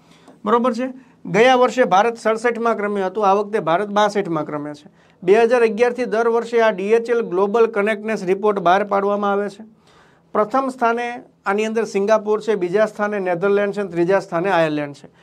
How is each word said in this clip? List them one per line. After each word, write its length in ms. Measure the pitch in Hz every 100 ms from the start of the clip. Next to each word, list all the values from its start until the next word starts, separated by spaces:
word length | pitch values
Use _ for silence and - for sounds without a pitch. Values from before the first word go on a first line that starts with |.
| _ _ - - 208
બરોબર 280 | 233 254
છે? 140 | 226 262 - - _ -
ગયા 300 | 180 254 254
વર્ષે 280 | 247 254
ભારત 340 | 226 185 226 226
સડસઠમાં 600 | 220 220 233 220 233 208
ક્રમે 240 | 202 208
હતું, 260 | 185 202 196
આ 40 |
વખતે 260 | 202 202 214
ભારત 280 | 160 170 208
બાસઠમાં 580 | 202 208 208 170 160 151
ક્રમે 280 | 151 147
છે. 160 | 147 - _ _ _
બે 100 | 175
હજાર 280 | 214 233 247
અગિયારથી 440 | 226 208 240 247 240
દર 240 | 214 233
વર્ષે 320 | 226 226 233
આ 100 | 220
ડી 220 | 185 196
એચ 160 | 226 233
એલ 120 | 233
ગ્લોબલ 460 | 196 175 202 233 226
કનેક્ટનેસ 560 | 208 208 214 214 202
રિપોર્ટ 360 | 180 196 214 196
બહાર 240 | 170 196
પાડવામાં 480 | 202 202 196 202 202
આવે 180 | 202 202
છે. 140 | - - _ _ _ _ _ _
પ્રથમ 360 | 214 214 269 269
સ્થાને 540 | 254 233 233 240 247 - _ 196
આની 200 | 202 220
અંદર 200 | 220 220
સિંગાપોર 560 | 196 202 214 208 214
છે, 140 | 220 202
બીજા 300 | 175 202 214
સ્થાને 340 | 214 208 208
નેધરલેન્ડ 540 | 185 170 202 202 202
છે 80 | 202
અને 80 | 196
ત્રીજા 300 | 170 175 196
સ્થાને 300 | - 170 196
આયર્લેન્ડ 460 | 170 160 151 143 143
છે. 120 | - _